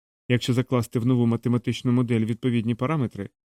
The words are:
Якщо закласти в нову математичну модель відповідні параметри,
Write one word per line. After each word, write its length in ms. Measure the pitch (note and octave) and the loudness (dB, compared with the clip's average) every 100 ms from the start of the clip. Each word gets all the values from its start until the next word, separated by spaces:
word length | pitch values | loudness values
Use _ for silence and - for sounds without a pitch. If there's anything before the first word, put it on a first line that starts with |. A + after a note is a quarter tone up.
| _ _ - | _ _ 0
Якщо 260 | B2 - | 0 2
закласти 440 | B2 B2+ B2 A2+ A#2+ | 0 0 0 0 -2
в 80 | A#2+ | 2
нову 200 | B2 A#2 | 2 2
математичну 640 | A#2 A#2+ A#2+ - A#2 B2 | 0 0 -2 -2 -4 0
модель 320 | B2 A#2+ A#2 | 0 2 0
відповідні 500 | A2 A2+ C3 A#2+ A2 | 0 -2 -2 0 -2
параметри, 560 | A2+ B2+ D#3+ A2+ G2+ F#2+ _ _ | -2 -2 -2 -4 -6 -12 _ _